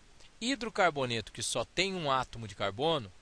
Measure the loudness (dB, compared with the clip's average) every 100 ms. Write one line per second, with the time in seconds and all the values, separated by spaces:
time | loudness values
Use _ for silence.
0 | -20 -20 -20 -6 -2 -2 -2 4 4 4
1 | 0 0 -4 -6 -4 -2 -2 0 0 0
2 | 0 0 0 -6 -10 -4 -2 0 2 2
3 | -2 -12